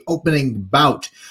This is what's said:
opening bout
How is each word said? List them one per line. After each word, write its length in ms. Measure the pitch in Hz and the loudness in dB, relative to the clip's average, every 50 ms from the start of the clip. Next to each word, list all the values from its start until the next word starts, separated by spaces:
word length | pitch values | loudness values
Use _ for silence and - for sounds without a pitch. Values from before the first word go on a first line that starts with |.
| - | -4
opening 540 | 170 170 160 - 165 156 143 135 127 110 101 | -6 -6 -2 -2 0 0 0 0 -2 -4 -6
bout 480 | 95 92 135 139 151 135 117 - - - _ - - - | -4 0 2 2 4 2 2 -2 -6 -16 _ -20 -20 -20